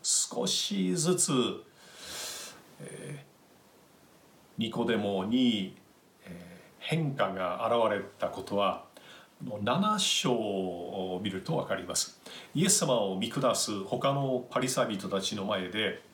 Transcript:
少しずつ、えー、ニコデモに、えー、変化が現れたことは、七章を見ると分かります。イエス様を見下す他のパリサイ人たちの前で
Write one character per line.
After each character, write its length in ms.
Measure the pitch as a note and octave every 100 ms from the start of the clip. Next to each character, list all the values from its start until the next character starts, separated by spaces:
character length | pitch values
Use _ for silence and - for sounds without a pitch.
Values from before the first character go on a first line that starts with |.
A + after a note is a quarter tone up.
少 440 | - - - - F#3+
し 480 | - - G3+ F#2 E3+
ず 200 | D#3 F3+
つ、 160 | - C3+ G#2 G2 - - - - - - - - - - - -
え 460 | - - - D3 - - - - - - - - - - - - - -
ー、 0 |
ニ 140 | A2+
コ 140 | A#2+ A#2
デ 100 | A2
モ 300 | G2+ F#2+ G2
に、 500 | B2+ B2 G#2+ F#2 - - - _ _
え 60 | -
ー、 40 | F2 F2 - - -
変 360 | - D#3+ D3+ A#2+
化 180 | G2
が 340 | F#2+ F2+ F2+ A2+
現 240 | A#2+ G#2+
れ 100 | G2+ F#2+ -
た 120 | G2
こ 140 | -
と 120 | - G2+
は、 300 | G2 E2 - - - - - - - G#2
七 380 | G#2 D3 G#3+ G#3+
章 340 | - - C#3
を 880 | A#2 G#2 G2 F#2 E2+ F2 G2 F#2 F2+
見 60 | G#2
る 120 | F#2+
と 140 | - D#3+
分 120 | -
か 80 | G2+
り 100 | -
ま 100 | -
す。 240 | - - - - - C#3+
イ 100 | G3
エ 40 |
ス 100 | -
様 240 | D#3 B2
を 140 | G2 F#2+
見 120 | A#2
下 240 | C#3+ B2+
す 300 | G#2 - G2+
他 300 | G2 B2+ C#3
の 340 | C#3 C3+ B2+ -
パ 100 | D#3
リ 80 | B2+
サ 220 | - A2+
イ 80 | G2
人 120 | G2
た 120 | G2
ち 140 | - G#2+
の 100 | G2
前 240 | G2 F2+
で 320 | G2+ G#2 - -